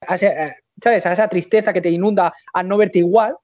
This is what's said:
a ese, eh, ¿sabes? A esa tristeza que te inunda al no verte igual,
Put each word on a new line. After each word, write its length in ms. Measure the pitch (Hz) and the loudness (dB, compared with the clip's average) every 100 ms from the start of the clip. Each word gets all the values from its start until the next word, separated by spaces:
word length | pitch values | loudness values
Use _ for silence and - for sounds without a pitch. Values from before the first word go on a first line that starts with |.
a 100 | - | -8
ese, 120 | 180 196 | -2 0
eh, 280 | - 190 - _ - | -2 -8 -10 _ -4
¿sabes? 220 | 233 214 | 0 0
A 80 | 175 | 0
esa 160 | 180 214 | 0 0
tristeza 420 | 190 - 214 214 | -2 0 0 0
que 80 | 185 | -2
te 80 | 175 | -2
inunda 440 | 170 202 202 175 - - | 0 0 0 0 -4 -8
al 140 | 180 185 | -6 -2
no 80 | |
verte 240 | 208 208 190 | 0 2 2
igual, 360 | 175 214 220 311 | 2 2 2 -6